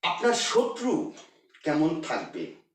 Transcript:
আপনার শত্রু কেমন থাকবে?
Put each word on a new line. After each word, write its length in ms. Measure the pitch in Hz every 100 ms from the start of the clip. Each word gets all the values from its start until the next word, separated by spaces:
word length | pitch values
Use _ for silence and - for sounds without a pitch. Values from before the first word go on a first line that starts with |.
আপনার 320 | - - 240
শত্রু 800 | 233 - 226 247 - 247 208 - - - _ _ -
কেমন 380 | - 151 156 160
থাকবে? 540 | - 147 - 90 78 - _